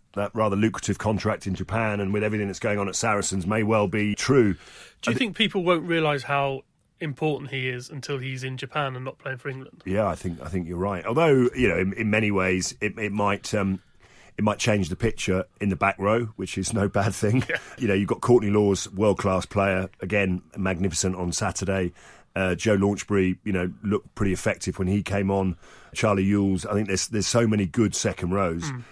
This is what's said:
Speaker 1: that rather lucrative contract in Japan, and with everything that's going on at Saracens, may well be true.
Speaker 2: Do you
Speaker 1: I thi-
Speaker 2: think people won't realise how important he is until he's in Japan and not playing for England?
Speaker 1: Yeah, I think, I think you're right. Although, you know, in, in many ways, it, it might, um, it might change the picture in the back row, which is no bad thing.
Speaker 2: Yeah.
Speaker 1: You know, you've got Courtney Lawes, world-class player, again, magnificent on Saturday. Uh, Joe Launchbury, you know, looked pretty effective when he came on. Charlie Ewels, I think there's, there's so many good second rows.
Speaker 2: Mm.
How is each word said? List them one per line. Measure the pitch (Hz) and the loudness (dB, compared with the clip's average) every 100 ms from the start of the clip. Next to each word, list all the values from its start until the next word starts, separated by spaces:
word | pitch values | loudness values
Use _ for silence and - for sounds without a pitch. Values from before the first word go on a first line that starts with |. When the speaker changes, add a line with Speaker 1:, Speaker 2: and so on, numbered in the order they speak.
| _ | _
Speaker 1:
that | - 101 | -6 -4
rather | 110 107 98 | 0 0 2
lucrative | 110 - - 98 | 2 0 -4 -2
contract | 107 101 107 101 101 | 0 0 -2 -4 -4
in | |
Japan, | 90 92 110 110 101 | -6 -4 -2 -2 -2
and | 95 | -2
with | 104 | 0
everything | 107 107 101 | 0 -2 -4
that's | 92 | -4
going | 113 104 | -2 -2
on | 98 | -2
at | 90 | -2
Saracens, | 113 104 95 95 87 | 0 0 0 -2 -2
may | 107 | 0
well | 107 113 104 | 2 2 2
be | 104 104 | 0 -2
true. | 101 - 143 107 | -2 2 4 4
Speaker 2:
Do | 85 | 2
you | - - - _ - | -8 -20 -20 _ -2
Speaker 1:
I | |
thi- | 120 | 0
Speaker 2:
think | 233 - | -2 0
people | 220 202 | -2 0
won't | 175 175 170 | 2 2 2
realise | 165 156 143 | 0 2 -2
how | 127 143 139 135 - _ _ - | -2 -2 0 -4 -10 _ _ -10
important | 160 131 156 143 131 | -8 -2 -2 -2 -6
he | 135 127 | -6 -6
is | 123 123 | -6 -10
until | 147 127 135 | -12 -8 -6
he's | 131 131 | -6 -8
in | 131 131 | -8 -8
Japan | 139 151 139 127 | -6 -4 -4 -4
and | 131 | -10
not | - | -12
playing | 143 127 | -12 -10
for | 143 | -10
England? | 131 131 - - | -10 -14 -14 -4
Speaker 1:
Yeah, | 95 101 | 0 0
I | |
think, | 87 92 82 | 0 -6 -8
I | 80 | -6
think | 90 82 | -6 -4
you're | 87 | -4
right. | 98 92 90 | -2 -4 -2
Although, | 127 165 135 123 - | 2 6 6 4 4
you | 113 | 2
know, | 85 | 2
in, | 92 | 0
in | 98 107 | 0 0
many | 107 104 | 2 2
ways, | 98 92 92 90 - | 2 2 0 -2 -4
it, | 107 107 | -6 -4
it | 107 | -4
might, | 101 101 101 - | 0 0 0 -2
um, | 107 98 95 _ _ - - - - | -2 0 -2 _ _ -20 -20 -20 -2
it | |
might | 107 101 | 0 0
change | - 104 82 | 2 2 0
the | 92 | -2
picture | 117 - - 92 - - | -2 -2 -2 -2 -2 -4
in | 104 | -2
the | 90 | 2
back | 98 - | 0 0
row, | 98 113 117 - | 0 0 -2 -8
which | 92 - | -8 -6
is | 95 | -4
no | 101 101 | 0 0
bad | - 98 | 2 0
thing. | 95 104 123 - | 0 0 0 0
Speaker 2:
Yeah. | - - - | -6 -8 -6
Speaker 1:
You | 117 | 0
know, | |
you've | 98 98 | 2 2
got | 117 | 0
Courtney | - 120 104 | 6 6 6
Lawes, | 104 104 95 - | 4 4 2 -2
world-class | 95 107 92 101 92 - | 0 2 2 2 0 0
player, | 101 98 92 92 - | 0 2 2 -4 -8
again, | 90 104 95 90 - - | -2 0 0 -2 -6 -6
magnificent | 95 87 95 76 92 92 | -4 0 -2 0 -2 -2
on | 87 | -4
Saturday. | - 101 - 92 95 87 - - - _ | -2 -2 -2 -2 0 -2 -6 -20 -20 _
Uh, | 95 92 | -2 -2
Joe | 87 110 101 | 0 2 4
Launchbury, | 101 98 - 101 92 92 | 4 0 0 2 2 0
you | 104 | -2
know, | 95 90 - | -2 -2 -4
looked | 104 104 - | -2 -2 -2
pretty | - 101 | -2 -2
effective | 90 110 95 - - | 0 -2 -2 -4 -2
when | 92 | 0
he | 101 | 0
came | - 101 98 | 0 -2 2
on. | 98 95 85 - - - | 2 0 -2 -10 -20 -14
Charlie | - 113 98 | -2 2 4
Ewels, | 98 101 98 95 | 4 4 4 0
I | - | 0
think | 104 98 | -2 0
there's, | 95 - | -2 0
there's | 107 92 | -2 2
so | 123 117 | 4 4
many | 107 92 | 2 0
good | 120 104 | 2 2
second | - 107 - 87 | 2 -2 -2 -2
rows. | 98 92 85 | 0 0 -2
Speaker 2:
Mm. | 85 127 - | -6 -8 -14